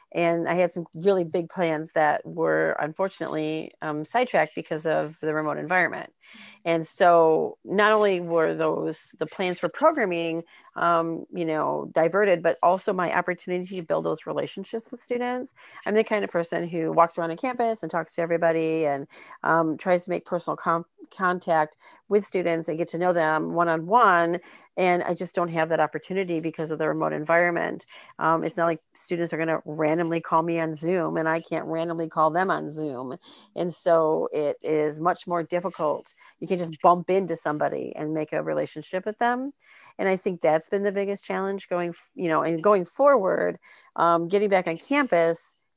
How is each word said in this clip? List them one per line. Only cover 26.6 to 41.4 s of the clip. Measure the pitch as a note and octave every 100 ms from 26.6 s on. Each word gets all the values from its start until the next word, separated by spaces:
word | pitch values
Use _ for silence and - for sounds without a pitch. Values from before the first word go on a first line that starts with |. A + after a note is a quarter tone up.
| D#3
of | D#3
the | D#3
remote | D#3 D#3+
environment. | D3+ D3+ E3+ F3 E3+ E3+ - - - - -
Um, | D#3+ E3
it's | D#3+ E3+
not | E3+
like | D#3+ _ -
students | - F3 E3+
are | D#3+
gonna | D#3+ D#3
randomly | - D3 D3+ D#3+ E3 E3
call | - E3
me | E3 E3
on | D#3+ D3+
Zoom | D#3+ F#3 D#3+ E3
and | D#3+
I | E3
can't | - D#3+ -
randomly | E3 E3+ E3 D#3+
call | E3 D#3
them | D#3+ F#3+
on | D#3 D#3
Zoom. | D3+ D#3 B2 B2+ D3+ - - - -
And | F3
so | - - E3 D#3 D#3+ -
it | D3 D3 -
is | - D#3 D3+ D3+
much | E3+ F3 -
more | F3
difficult. | D#3+ F3 F#3 - D#3 C#3+ - - - -
You | E3
can't | F3+
just | E3+ D#3
bump | F3+ F3 F3
into | F#3 F#3 E3
somebody | D#3 D3+ D3 C#3 - -
and | D3+
make | D#3 D3+
a | D#3
relationship | D#3 D3+ D3 - D3+ F#3 F#3
with | G#3
them. | A#3+ B3 C4+ - _ - - -
And | F#3+
I | F#3
think | - F3
that's | D#3+ D#3 -
been | G3+
the | G3+
biggest | G3 G3 G3+
challenge | - F#3+